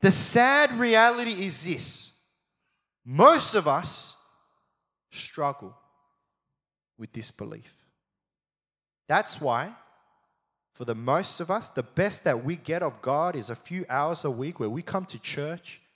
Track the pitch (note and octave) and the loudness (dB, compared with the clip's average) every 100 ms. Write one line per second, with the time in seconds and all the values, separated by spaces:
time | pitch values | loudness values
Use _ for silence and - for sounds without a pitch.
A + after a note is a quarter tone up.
0 | G3 F#3 - A#3 B3 C#4 D4 A#3+ A#3+ A3 | 4 4 4 4 6 6 4 2 4 8
1 | A3+ A#3+ A#3+ G3+ F#3+ C3+ D#3 C#3+ - - | 6 6 -2 -4 -4 -4 -4 -4 -4 -6
2 | - _ _ _ _ _ _ _ _ _ | -8 _ _ _ _ _ _ _ _ _
3 | - C3+ A#3+ D#4+ - G#3+ D3+ C#3+ F3+ - | -10 8 8 8 4 0 2 0 -2 -8
4 | - - _ _ _ _ _ _ _ _ | -12 -16 _ _ _ _ _ _ _ _
5 | _ - - - C#3+ C#3 F#2+ - _ _ | _ -14 -14 -4 -4 -4 -14 -20 _ _
6 | _ _ _ _ _ _ _ _ _ _ | _ _ _ _ _ _ _ _ _ _
7 | A2 - A2 - G#2 A2 - _ _ _ | -16 -14 -14 -14 -16 -16 -20 _ _ _
8 | _ _ _ _ _ _ _ _ _ _ | _ _ _ _ _ _ _ _ _ _
9 | _ D#3+ G#3+ - D3 A#2 D#3+ A#3+ _ _ | _ 0 0 -4 -2 -2 -4 -12 _ _
10 | _ _ _ _ _ _ _ _ A#2+ A2 | _ _ _ _ _ _ _ _ -8 -6
11 | A#2+ D3+ G3 - E3+ G3 A3 - B2 - | 0 -2 -2 -8 -4 -6 -4 -8 -6 -2
12 | G3 G3+ - B2 B2+ E3+ - E3 E3+ A#2+ | -2 0 -2 -2 -2 -8 -6 -4 -4 -4
13 | - C#3+ E3+ D3+ G#2 A#2 - F3+ F3+ C3 | -2 0 0 -4 -10 -12 -10 -10 -4 -2
14 | D3 E3+ D3+ A#2+ C#3 F3 A2 B2 F3 G3 | -2 -2 -6 -6 -8 -6 -6 -6 -6 -6
15 | F#3+ A#2 - - D3 F3 - - _ | -6 -12 -10 -8 -8 -10 -16 -20 _